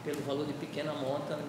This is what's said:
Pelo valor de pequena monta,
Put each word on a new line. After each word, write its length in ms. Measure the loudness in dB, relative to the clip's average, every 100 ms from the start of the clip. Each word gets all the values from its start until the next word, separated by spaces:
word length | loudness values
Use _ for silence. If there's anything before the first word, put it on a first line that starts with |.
| -2
Pelo 160 | 0 2
valor 200 | 2 2
de 60 |
pequena 400 | -2 -2 -2 0
monta, 440 | 0 2 0 0 -2